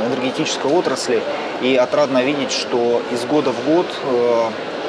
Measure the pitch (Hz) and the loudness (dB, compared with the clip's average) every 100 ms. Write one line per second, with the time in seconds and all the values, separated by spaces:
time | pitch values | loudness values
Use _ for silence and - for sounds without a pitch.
0 | 117 127 131 - 151 - 131 170 147 131 | -2 -2 -2 -2 -2 -2 2 2 2 -2
1 | - 113 - - - - 127 131 123 143 | 0 0 0 -4 -6 -2 2 2 2 2
2 | 143 131 131 143 127 - - 123 120 117 | 2 2 2 0 -2 -4 -2 0 2 2
3 | - 123 - 151 135 117 131 170 180 - | 0 -4 0 0 0 -2 2 2 2 -4
4 | 143 120 120 117 113 110 - - | -2 2 4 2 0 -2 -6 -6